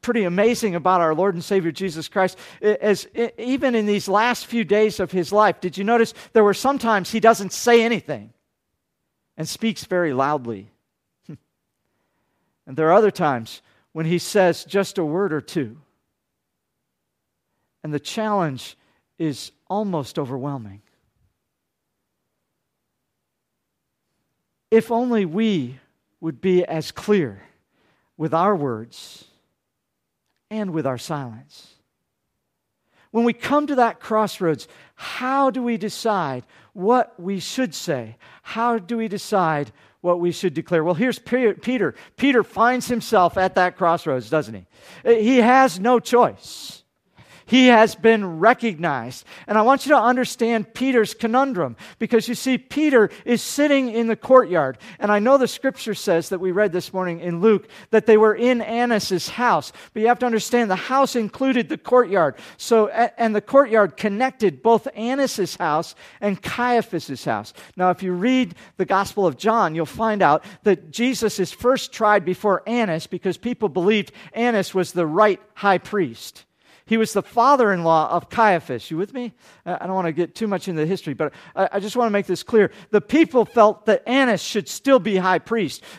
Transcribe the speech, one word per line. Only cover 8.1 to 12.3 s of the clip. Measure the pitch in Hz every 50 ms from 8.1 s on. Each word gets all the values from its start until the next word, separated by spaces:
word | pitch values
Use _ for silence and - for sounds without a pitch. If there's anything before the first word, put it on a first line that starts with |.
| 147 107 104 113 _ _ _ _ _ _ _ _ _ _ _ _ _ _ _ _ _ _ _ _ _
and | - 160 -
speaks | - - 226 226 190 - -
very | - 185 180 175 156 131
loudly? | 127 135 143 151 143 123 117 113 95 101 113 _ _ _ _ _ _ _ _ _ _ _ -
<laughs> | 151 - _ _ _ _ _ _ _ _ _ _ _ _ _ _ _ _ _ _